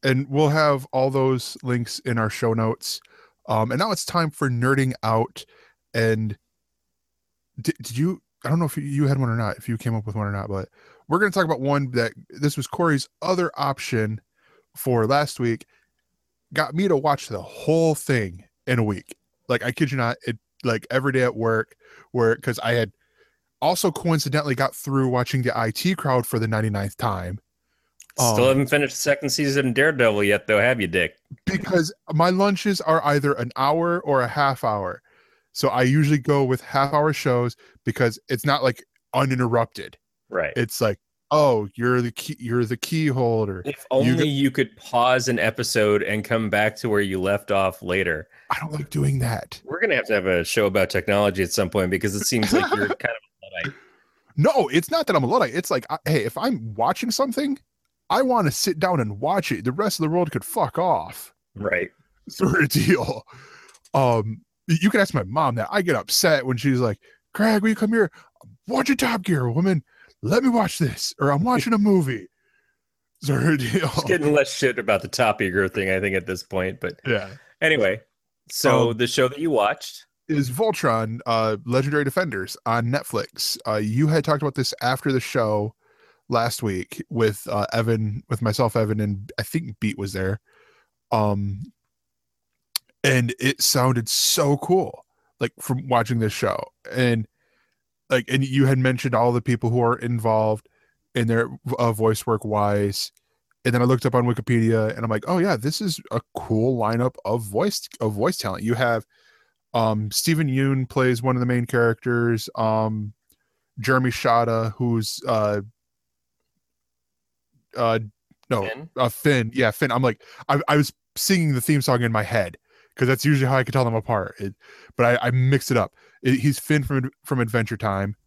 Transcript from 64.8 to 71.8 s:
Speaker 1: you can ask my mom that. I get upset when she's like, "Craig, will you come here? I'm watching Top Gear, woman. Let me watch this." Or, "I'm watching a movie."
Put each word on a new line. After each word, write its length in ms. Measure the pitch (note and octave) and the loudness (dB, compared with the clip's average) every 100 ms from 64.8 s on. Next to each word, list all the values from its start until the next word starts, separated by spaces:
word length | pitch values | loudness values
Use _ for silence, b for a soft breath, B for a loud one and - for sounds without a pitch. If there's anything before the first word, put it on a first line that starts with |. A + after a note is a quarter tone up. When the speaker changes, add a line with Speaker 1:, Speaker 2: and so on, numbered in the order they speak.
Speaker 1:
you 80 | F#3 | 2
can 80 | A3 | 2
ask 140 | G3 | 2
my 100 | C#3 | 0
mom 320 | F#2 C3 D3 A#2+ | -2 0 0 0
that. 140 | - | -2
I 100 | G3+ | -2
get 140 | F3+ B2+ | 0 -2
upset 500 | - - F3 D3+ C3 | 0 0 2 2 0
when 120 | B2 | -2
she's 220 | C#3 B2+ | 0 2
like, 200 | A#2+ G#2 b b _ | 0 -2 b b _
"Craig, 280 | - A3 G#3+ | 0 2 4
will 60 | G#3+ | 2
you 60 | A3 | 2
come 160 | G#3+ | 0
here? 180 | A3+ F#3+ B B B | 2 0 B B B
I'm 60 | - - - | -20 -20 -4
watching 300 | C4 C4 C4 | -2 0 2
Top 260 | B3+ A#3 | 2 0
Gear, 260 | F#3 D#3+ B2 | 0 0 2
woman. 340 | A#2 F#3 F3+ - b b b | 2 2 2 -2 b b b
Let 220 | A2 E3+ | 0 2
me 60 | C4 | 4
watch 280 | A#3 F#3+ - | 2 0 0
this." 380 | D3+ G2+ - - | -2 -2 -8 -2
Or, 120 | C#3+ | 2
"I'm 120 | C#3+ | 2
watching 300 | G#3+ B3 A#3+ | 2 0 2
a 60 | |
movie." 480 | A3 | 2